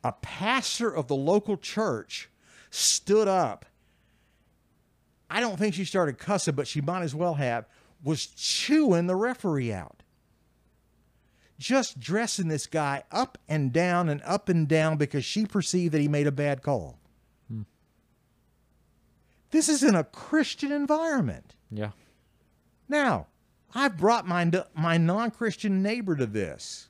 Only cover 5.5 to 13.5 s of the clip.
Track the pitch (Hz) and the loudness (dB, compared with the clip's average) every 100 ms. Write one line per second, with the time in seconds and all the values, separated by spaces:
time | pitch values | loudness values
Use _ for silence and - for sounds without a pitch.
5.5 | 180 214 175 185 196 165 123 - 214 - | 0 -2 -2 -2 0 0 -2 -2 0 0
6.5 | 139 139 147 143 180 170 151 175 147 131 | -2 -2 -4 -2 -2 -4 -2 -2 0 -2
7.5 | 117 - _ _ _ 143 156 - - - | -2 -6 _ _ _ -4 -4 -4 -8 -4
8.5 | - - 302 294 170 175 185 233 247 202 | -2 2 4 6 4 2 0 -2 -2 -2
9.5 | 147 120 98 82 - - _ _ _ _ | -2 -2 -4 -8 -18 -20 _ _ _ _
10.5 | _ _ _ _ _ _ _ _ _ _ | _ _ _ _ _ _ _ _ _ _
11.5 | - - 269 240 - 120 196 233 - 170 | -14 0 0 0 -8 -4 -2 -2 -2 -2
12.5 | 151 - 160 147 139 - 190 262 - - | -2 -2 -2 0 -2 -4 -4 -4 -6 -4